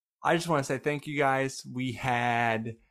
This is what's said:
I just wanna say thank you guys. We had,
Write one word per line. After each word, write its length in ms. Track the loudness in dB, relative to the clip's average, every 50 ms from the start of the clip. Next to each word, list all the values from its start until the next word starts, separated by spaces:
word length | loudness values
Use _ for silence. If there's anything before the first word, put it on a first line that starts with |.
| _ _ _ _ 0
I 140 | 2 2
just 120 | 2 2 2
wanna 160 | 0 0 0
say 140 | 0 -2 -2
thank 280 | 0 -2 -2 -2 -4
you 120 | -4 0 2
guys. 440 | 2 2 4 2 0 -2 -4 -8 -12 -8
We 220 | -6 -4 -4 -4 -4
had, 840 | -2 -2 0 0 2 2 2 2 2 2 2 2 0 -2 -6 -10 -12 _ _